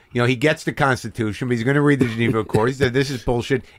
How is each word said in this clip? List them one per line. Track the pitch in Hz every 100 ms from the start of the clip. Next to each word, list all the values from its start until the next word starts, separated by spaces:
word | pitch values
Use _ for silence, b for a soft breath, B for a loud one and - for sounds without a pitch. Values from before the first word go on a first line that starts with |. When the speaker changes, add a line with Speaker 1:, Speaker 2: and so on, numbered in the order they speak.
| b
Speaker 1:
You | 120
know, | 123
he | 127
gets | 147 156 -
the |
Constitution, | - 139 123 113 - 110 98 127
but | 123
he's |
gonna | 113 143
read | 147 139
the | 127
Geneva | 110 117 110
Speaker 2:
<laughs> | 104
Speaker 1:
Accords. | 110 117 135
He |
said, | 131
"This | 127 139
is | 127
bullshit, | - 120 - 135 b